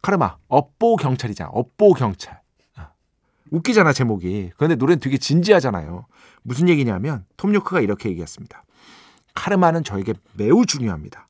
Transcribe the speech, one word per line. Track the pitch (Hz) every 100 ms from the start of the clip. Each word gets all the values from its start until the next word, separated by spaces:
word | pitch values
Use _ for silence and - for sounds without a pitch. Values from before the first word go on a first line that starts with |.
카르마, | - 196 110 - _
업보 | 131 143 _ 233 220
경찰이잖아. | - 131 117 101 85
업보 | 107 123 - 208
경찰. | 170 117 87 - - _ _ _
아, | - - _ _ _ _ _ _
웃기잖아, | 160 170 214 170
제목이. | 131 123 104 90 101 90 -
그런데 | 147
노래는 | 151 135 170
되게 | 139 135
진지하잖아요. | - 156 180 196 131 92 76 90 - _ _ _
무슨 | 120 123 175
얘기냐면 | 160 123 95 131 135 92 -
톰 | 196
요크가 | 208 - 180
이렇게 | 104 101 110
얘기했습니다. | 87 - - - - _ _ _ - _ _ _
"카르마는 | - - 196 170 165
저에게 | 151 101 95 104 _
매우 | - 104 190 240
중요합니다. | 147 117 82 71 - _